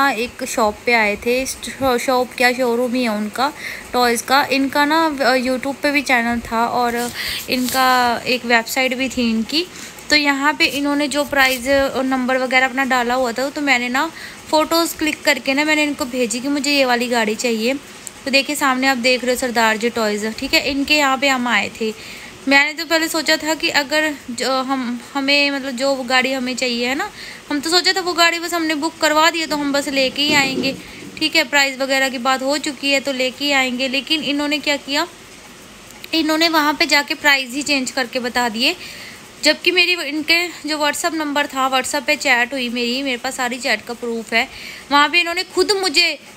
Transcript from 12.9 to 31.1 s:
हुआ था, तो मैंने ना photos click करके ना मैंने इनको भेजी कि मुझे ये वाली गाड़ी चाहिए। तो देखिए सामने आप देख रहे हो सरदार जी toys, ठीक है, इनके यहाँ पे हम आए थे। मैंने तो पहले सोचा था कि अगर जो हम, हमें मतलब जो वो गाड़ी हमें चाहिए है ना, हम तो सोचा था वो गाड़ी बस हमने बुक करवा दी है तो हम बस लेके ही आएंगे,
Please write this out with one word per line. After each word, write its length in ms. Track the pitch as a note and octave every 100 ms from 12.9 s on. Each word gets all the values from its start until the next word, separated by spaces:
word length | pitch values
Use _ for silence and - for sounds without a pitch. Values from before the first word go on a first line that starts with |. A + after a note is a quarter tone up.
| B3+ A#3
हुआ 180 | B3+ B3
था, 160 | A#3 C#4
तो 100 | D4+
मैंने 280 | C#4+ B3 A#3+
ना 180 | C4 D#4+ - - - -
photos 480 | D#4 D#4 E4 E4 -
click 240 | D4+ D4+
करके 300 | D#4 C4+ C4+
ना 100 | C4+
मैंने 180 | D4+ D4+
इनको 220 | D4 C#4+ C4
भेजी 340 | B3+ A#3+ A#3+
कि 80 | C4+
मुझे 220 | C#4+ C#4
ये 140 | C#4+
वाली 240 | B3+ A#3+ B3
गाड़ी 260 | A#3+ G#3+ G#3+
चाहिए। 380 | B3 A3 A#3 C#4+ - - - -
तो 60 | C#4
देखिए 260 | C4+ C4+ C#4+
सामने 300 | C#4+ B3+ C4+
आप 100 | C4
देख 260 | B3 B3+
रहे 100 | B3
हो 60 | B3
सरदार 360 | B3+ A#3 A3+ A3
जी 140 | A#3
toys, 400 | A#3 G#3+ G#3 A3
ठीक 240 | A3+ C4+
है, 140 | D#4+ -
इनके 260 | C#4 C#4 D4+
यहाँ 220 | C4+ C4
पे 100 | C#4
हम 200 | C4 A#3+
आए 220 | G#3 G3+ -
थे। 140 | A3 G#3+ - - - - C4+
मैंने 240 | C#4 D4
तो 120 | D4+
पहले 220 | D#4 D#4+ D#4+
सोचा 280 | D#4+ D4+ D#4
था 180 | D4+
कि 140 | D#4+ E4
अगर 440 | - C4+ D4+ D#4 C#4+ -
जो 200 | A#3 A#3+ C4
हम, 380 | C4 C4+ A#3+ A#3+ -
हमें 360 | C#4 C4+ C#4+ C#4+
मतलब 260 | C#4 C4+ A#3+
जो 160 | C#4
वो 80 | C4+
गाड़ी 280 | A#3+ B3+ B3+
हमें 220 | C4+ B3 B3
चाहिए 300 | B3+ A#3 A#3+
है 60 |
ना, 160 | C#4 G4+ - - - -
हम 120 | D4
तो 100 | D#4+
सोचा 220 | F4 F4
था 80 | F#4+
वो 120 | F4+
गाड़ी 260 | E4 E4+ E4+
बस 140 | E4+
हमने 200 | E4+ D#4+
बुक 220 | D#4 D#4+ -
करवा 300 | D#4 D4+ E4
दी 100 | E4
है 60 | D#4+
तो 100 | D4
हम 160 | C#4+
बस 160 | C#4+ C#4+
लेके 340 | C4+ C4 C4
ही 120 | D4
आएंगे, 400 | D4 C4+ B3+ C4+ - - - -